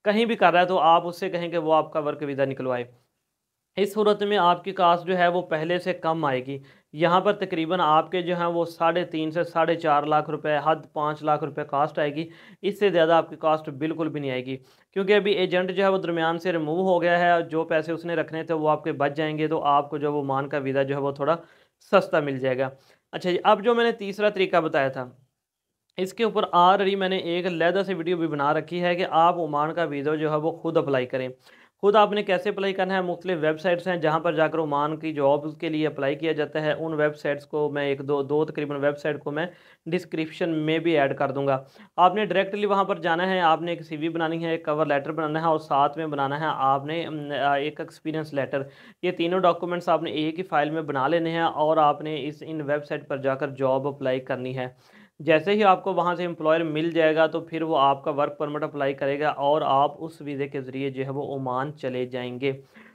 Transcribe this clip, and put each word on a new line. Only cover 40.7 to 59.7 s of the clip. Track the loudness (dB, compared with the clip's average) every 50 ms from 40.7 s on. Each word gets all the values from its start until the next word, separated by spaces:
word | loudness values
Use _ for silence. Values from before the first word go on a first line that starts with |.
| 0 0 2
भी | 2 2
ऐड | 2 2 0 0
कर | -2 -4 -2
दूँगा। | -2 -2 0 0 0 -2 -4 -10 _ -20 -20 _ _
आपने | 4 4 4 4 2 0
डायरेक्टली | 0 0 0 0 0 -2 -2 0
वहाँ | 2 2 2 2
पर | 0 -2 -2
जाना | 0 0 0 2 2
है, | 0 2 4
आपने | 4 4 4 2 0 -4 -6
एक | -6 -8
सीवी | -10 -8 -6 -4 -4
बनानी | -2 -2 -2 -2 -2 -2 -2
है, | -2 -4
एक | -2 -2
कवर | -2 0 0 2
लेटर | 2 2 0 0 -2
बनाना | -4 -4 -4 -2 -2 0
है | 0
और | 2 0 0
साथ | 0 0 2 2 2 2 0
में | -4 -6 -4
बनाना | -2 -2 -2 -2 -2
है | -2 -2
आपने, | -4 -2 0 2 2 2 0 -2 -4 -6 -6 -6
अम, | -6 -8 -8 -8 -6
अ, | -4 -2 0 2 2
एक | 0 0 -4 -6 -8
एक्सपीरियंस | -12 -14 -16 -10 -8 -6 -6 -6 -6 -4 -4
लेटर। | -4 -4 -2 -4 -6 -6 -8 -12 -20 -20 -20 -12 _ -4
ये | -4 -2
तीनों | -2 -2 0 2 4
डॉक्यूमेंट्स | 4 4 2 2 -2 -4 -6 -4 0 0
आपने | 0 0 0 -4 -4 -4
एक | -4 -4 -4
ही | -6 -6
फाइल | -2 0 0 0 0
में | -2 -4 -4
बना | -4 -2 0 0
लेने | 2 2 0 0 -2
हैं | -2 0 0
और | 0 0 0 0 2 4 4
आपने | 4 4 2 0 -4 -8 -6
इस, | -6 -6 -8 -10 -12 -12
इन | -10 -8 -6 -4
वेबसाइट | -2 -2 -4 -4 -6 -8 -8 -6
पर | -6 -6 -2
जाकर | -2 -2 -2 -2 -4 -6 -2
जॉब | -2 0 2 2 0 0
अप्लाई | -4 -6 -4 -2 -2 -2 -2
करनी | -4 -6 -6 -6 -6 -6 -6
है। | -6 -8 -8 -10 _ _ _ _ -20 -20 _ _ -2
जैसे | 2 4 4 4 4 2 2
ही | 6
आपको | 6 6 6 4 2 0 0
वहाँ | 0 0 0 0
से | -2 -4
एम्प्लॉयर | -4 -4 0 2 2 2 2 2
मिल | 0 -2 -2 -2 0
जाएगा | 2 4 4 4 6 4 4
तो | 2 2 -4
फिर | -6 -6 -6 -4 -2
वो | 0 2
आपका | 4 4 4 4 2 -2 -4
वर्क | -2 0 -2 -2 -2 -6
परमिट | -6 -6 -4 -4 -6
अप्लाई | -6 -4 -2 -2 -2 -2
करेगा | -2 -2 -2 0 0 0 -2
और | -2 0 0 2 2 2 2
आप | 2